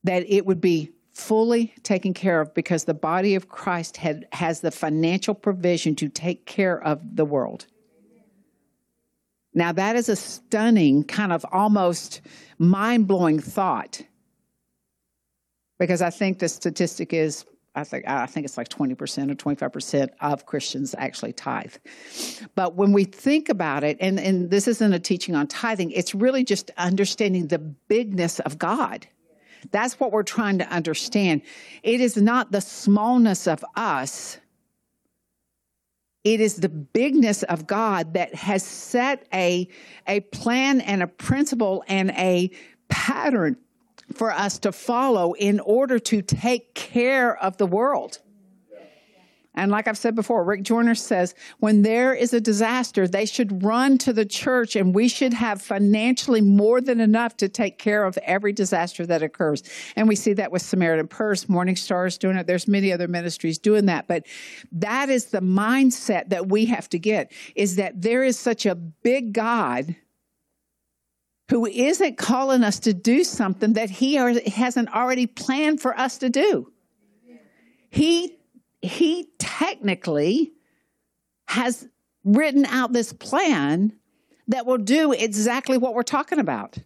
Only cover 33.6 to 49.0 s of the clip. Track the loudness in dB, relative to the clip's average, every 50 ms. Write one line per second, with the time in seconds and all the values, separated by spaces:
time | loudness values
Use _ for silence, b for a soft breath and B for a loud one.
33.6 | -4 -8 -6 -4 -2 -2 -2 -2 -4 -6 -10 -12 -14 -16 -18 -18 _ _ _ _
34.6 | _ _ _ _ _ _ _ _ _ _ _ _ _ _ _ _ _ _ _ _
35.6 | _ _ _ _ _ _ _ _ _ _ _ _ _ 0 2 4 2 0 0 -2
36.6 | -4 -4 -4 -6 -14 _ _ 0 2 4 4 4 4 4 2 -2 -2 -4 -4 -6
37.6 | -4 -4 -2 0 0 0 0 -2 -2 -2 -2 -4 -4 -4 -6 -8 -4 -2 -2 -2
38.6 | -2 -6 -14 -16 -12 -2 -2 0 0 0 -2 -4 -6 _ -4 0 0 0 0 0
39.6 | -2 -6 B B B B B B B -4 -4 -4 -4 _ -16 -6 -2 0 0 2
40.6 | 2 2 2 2 2 0 -2 -2 -2 -4 _ _ -4 -2 0 0 0 -2 0 -2
41.6 | 0 0 0 -4 -4 -2 -2 0 0 0 0 0 0 2 2 2 0 -2 B B
42.6 | B B B B _ _ -4 -4 -2 -4 -4 -2 0 0 0 2 0 0 -2 -4
43.6 | _ _ _ _ _ _ _ -20 _ _ -6 -4 -2 -2 0 -2 -2 -4 -4 -2
44.6 | -4 -4 -4 -2 -4 -2 0 0 2 2 2 2 2 0 0 0 0 0 0 0
45.6 | 2 2 2 2 2 2 0 -2 0 0 -2 -2 0 -2 -4 -2 0 0 0 -2
46.6 | -4 _ _ -14 -14 -4 -2 0 2 2 2 2 2 0 0 0 -4 -4 0 0
47.6 | 0 0 2 0 0 0 0 -2 -4 -8 -14 -18 _ _ _ _ _ _ _ _
48.6 | _ _ B B B B B B